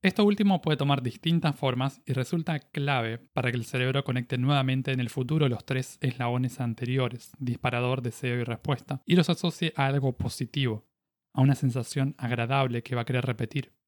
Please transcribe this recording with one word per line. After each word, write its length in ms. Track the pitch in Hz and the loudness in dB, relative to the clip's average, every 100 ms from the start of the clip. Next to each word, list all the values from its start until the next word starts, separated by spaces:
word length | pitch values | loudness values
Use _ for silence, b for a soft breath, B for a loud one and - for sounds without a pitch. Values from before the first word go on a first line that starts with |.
Esto 240 | 190 180 208 | 2 4 4
último 340 | 202 202 185 | 6 4 4
puede 160 | - 156 | 2 0
tomar 260 | 143 139 | 2 2
distintas 540 | 123 - 160 170 156 139 | 0 -4 0 2 2 0
formas 460 | 135 123 135 - - | -2 0 -2 -4 -6
y 60 | |
resulta 480 | 127 127 170 160 151 | -4 -2 -2 -2 -6
clave 600 | - - 143 135 113 113 | -6 -6 -2 0 -2 -6
para 320 | _ - 123 | _ -2 -2
que 60 | 120 | -2
el 60 | |
cerebro 400 | 117 131 127 135 | -4 -2 0 0
conecte 340 | 139 127 120 123 | 0 -4 -2 -2
nuevamente 540 | 127 143 131 131 131 | 2 2 2 0 0
en 80 | 131 | -2
el 100 | 120 | -2
futuro 380 | - 127 156 143 | -4 -2 2 2
los 180 | 123 - | 0 -4
tres 320 | 127 127 - | -4 -4 -4
eslabones 580 | 135 120 120 123 127 - | -4 -2 -2 0 -2 -2
anteriores, 720 | 120 113 120 131 123 123 - - | -4 -4 -2 0 -2 -4 -14 -8
disparador, 600 | 127 117 - 120 123 131 | -4 -2 0 0 0 0
deseo 360 | 120 - 127 123 | -2 -4 -4 -2
y 60 | |
respuesta, 580 | 120 117 - 135 - 139 - | -2 -4 -2 -2 -2 -8 2
y 100 | 175 | 4
los 140 | 170 | 4
asocie 420 | 170 175 - 165 - | 2 -2 -2 -4 0
a 80 | 135 | 2
algo 320 | 139 135 120 | 2 0 0
positivo, 720 | 127 - 131 143 131 107 _ _ _ _ _ | -4 -4 -6 -2 -2 -2 _ _ _ _ _
a 60 | - | 2
una 160 | 135 139 | 4 4
sensación 600 | 135 123 120 147 135 - | 2 0 -4 -2 -2 -2
agradable 680 | 123 117 113 135 135 117 | -4 -2 0 2 2 -2
que 120 | - 123 | -4 -4
va 80 | |
a 20 | 117 | 0
querer 180 | 127 | 0
repetir. 480 | 123 117 113 143 127 _ | 0 -2 -4 -4 -8 _